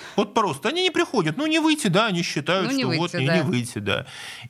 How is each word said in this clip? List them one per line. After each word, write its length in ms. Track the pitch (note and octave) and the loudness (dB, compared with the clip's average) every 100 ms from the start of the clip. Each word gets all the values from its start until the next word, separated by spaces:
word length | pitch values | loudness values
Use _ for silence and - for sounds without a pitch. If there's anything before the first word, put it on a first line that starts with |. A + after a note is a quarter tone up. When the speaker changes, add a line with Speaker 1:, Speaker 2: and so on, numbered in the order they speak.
| - - | -6 -2
Speaker 1:
Вот 180 | D4+ | 0
просто 360 | B3 G3+ C3 G#3+ | 2 0 0 -2
они 120 | E4 | 0
не 60 | F#4 | 0
приходят. 480 | E4 E4+ B3 F3+ E3 | 2 0 2 0 0
Ну, 80 | D#4 | 0
не 140 | D#4+ | 2
выйти, 260 | D#4 D4+ G#3+ | 2 2 2
да, 200 | E3+ A3+ | 2 2
они 160 | F3 | 0
считают, 480 | F3 - C#3+ F#3 F#3 | -2 -2 0 0 0
Speaker 2:
Ну, 40 | C4+ | 0
не 40 | |
Speaker 1:
что 40 | B3+ | 0
Speaker 2:
выйти, 120 | D#3+ | 0
Speaker 1:
вот 120 | E3+ | 0
не, 140 | F3 C3+ | 0 2
Speaker 2:
да. 80 | E3 | 2
Speaker 1:
не 60 | |
выйти, 340 | D3+ B2 A#2 - | 2 0 -2 -4
да. 260 | G2+ - - - - - | -2 -2 -2 -12 -16 -14